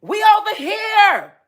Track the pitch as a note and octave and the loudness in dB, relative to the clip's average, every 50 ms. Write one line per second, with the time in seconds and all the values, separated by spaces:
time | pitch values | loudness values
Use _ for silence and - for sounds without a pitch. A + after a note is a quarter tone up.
0 | _ E3 - G#4+ G#4+ A4 G#4 G#4 G#4 G#4+ - C#4 C#4 D#4 G#4 A4 A4 A4 G#4+ G#4+ | _ -8 -6 0 2 4 4 4 2 -4 -8 -8 -8 -8 -8 -6 -6 -4 2 2
1 | G4+ G4 E4 G#3+ D3 - _ _ _ | 2 2 2 0 -6 -10 _ _ _